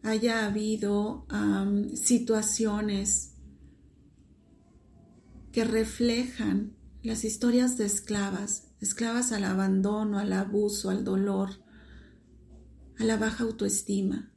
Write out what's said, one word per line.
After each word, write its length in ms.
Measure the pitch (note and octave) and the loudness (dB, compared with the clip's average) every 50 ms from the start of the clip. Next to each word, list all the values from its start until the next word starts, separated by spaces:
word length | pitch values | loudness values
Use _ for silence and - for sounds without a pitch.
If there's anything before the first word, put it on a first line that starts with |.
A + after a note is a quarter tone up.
| - | -2
haya 420 | A3 A3 A3 A3 A#3+ A3+ A3+ G#3+ | 0 0 2 2 2 2 2 0
habido, 800 | G#3 G3+ G#3+ G#3+ G#3+ A3 G#3+ G#3+ G3+ G3+ G#3 G#3 G#3+ B3 - - - | 0 0 0 0 0 -2 0 0 0 2 2 0 -2 -4 -8 -10 -6
am, 680 | - G#3 G#3 G#3 G3 G3 G3 G3+ G3+ G3+ G3+ - - | -4 0 2 2 2 2 2 2 2 2 0 0 -4
situaciones 1400 | - - - B3 A#3+ A#3+ - A3 G#3+ G#3+ A3 - - A3 G#3+ G#3 G#3 G#3+ G#3 G3+ G3 G3+ - - - - - - - - - - - - - - _ - - - - - - - _ - - - - _ _ - - - - - - _ - - - - - - - _ - - - - - | -2 2 4 4 4 4 2 2 2 2 0 0 0 0 0 0 0 0 0 0 0 0 0 0 0 -2 -4 -16 -20 -20 -20 -20 -20 -20 -20 -20 _ -20 -20 -20 -20 -20 -20 -20 _ -20 -20 -20 -20 _ _ -20 -20 -20 -20 -20 -20 _ -20 -20 -20 -20 -20 -20 -20 _ -20 -20 -20 -20 -4
que 120 | - A#3 A3+ | -2 0 0
reflejan 1120 | A3+ A3 A3 A3+ A3 - - A#3 A#3+ A#3 A#3+ B3+ B3 - - A3 G#3 F#3 G3+ G#3+ - - - - - - - - | 2 2 0 0 -2 -2 0 0 2 2 0 -2 -4 -4 -4 -2 0 0 0 0 -2 -10 -16 -20 -20 -20 -10 -6
las 200 | A3+ A3 A3 - | -6 -4 -2 -2
historias 540 | A3 G#3+ - - A#3+ A#3+ B3 B3 B3 B3 | -4 -2 2 2 4 4 6 4 4 2
de 80 | - G#3+ | 0 0
esclavas, 840 | G3+ G3+ - - - G#3 G#3 G3+ G3 F#3+ F3+ G3+ G#3 - - - - - _ | 0 0 -2 -2 -2 -2 -2 0 -2 -2 -4 -4 -4 -6 -6 -6 -16 -16 _
esclavas 520 | G3+ G#3 G3+ - A#3 A#3 A3+ A#3+ B3 B3 | -6 -6 -2 -2 -2 0 0 0 0 0
al 120 | A3+ G#3 G3 | 0 -2 0
abandono, 760 | F#3+ F#3+ F#3+ F#3+ F#3+ F#3+ F#3+ F#3+ G3+ G#3 G#3+ A3 G#3 G#3 G3 | 0 0 2 2 4 4 4 2 2 0 0 0 0 0 0
al 140 | G#3 G3+ F#3+ | 0 0 0
abuso, 560 | F#3+ G3+ G3 G3+ G#3 G#3 G#3 G#3 - - F#3+ | 0 0 0 0 2 2 2 0 -2 -2 -2
al 140 | F#3+ G3 G3 | -2 0 0
dolor, 460 | F#3+ F#3+ F#3+ G3 G3+ G3 F#3+ G3 F#3+ - - - - - - - - - - - - - - _ - - - - - - - - - - - - - - | 0 0 2 2 2 2 0 -2 -2 -4 -14 -18 -20 -20 -20 -20 -20 -20 -20 -20 -20 -20 -20 _ -20 -20 -20 -20 -20 -20 -20 -20 -20 -20 -20 -20 -20 -6
a 60 | - A3 | -2 0
la 140 | A3 A3+ | 2 2
baja 260 | G#3+ A3 A3 G#3+ - A#3+ | 2 0 -2 0 -2 -4
autoestima. 880 | A3 A3 - G3+ G3+ - - - - G3+ G3 F#3+ F#3+ - - - - _ | -4 -2 -2 -2 -2 -2 -2 -2 0 0 0 2 0 -2 -2 -6 -10 _